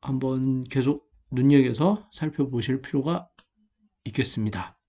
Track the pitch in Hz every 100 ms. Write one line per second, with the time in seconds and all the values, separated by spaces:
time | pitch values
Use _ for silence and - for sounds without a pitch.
0 | - 131 135 131 131 131 127 139 127 143
1 | _ _ _ 127 135 143 127 113 165 208
2 | - - 156 147 139 123 113 131 135 143
3 | 135 175 175 - _ _ _ _ _ _
4 | - 101 127 - 107 98 92 _